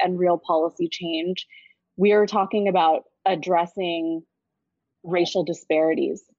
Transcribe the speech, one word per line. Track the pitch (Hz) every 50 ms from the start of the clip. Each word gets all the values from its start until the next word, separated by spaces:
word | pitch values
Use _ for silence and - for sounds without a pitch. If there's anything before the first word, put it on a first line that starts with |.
and | - 185 180 180
real | 180 175 175
policy | 170 _ - 170 156 160 170 - - 170
change, | 165 - - 175 165 165 160 165 180 185 - - _ - - _ _ _ _ _ _ _
we | - 190 202 208
are | 214 208
talking | 202 208 196 196 196 - 208 202 196
about | 185 185 165 160 160 170 - _ _ _ -
addressing | 190 190 160 147 180 180 170 170 175 - 202 185 175 170 165 165 165 165 165 165 _ _ _ _ _ _ _ _ _ _ _ _ _ _ _ -
racial | 170 180 175 175 - - 190 165
disparities | 160 170 - - - 165 156 160 160 165 165 - - - - _ _ _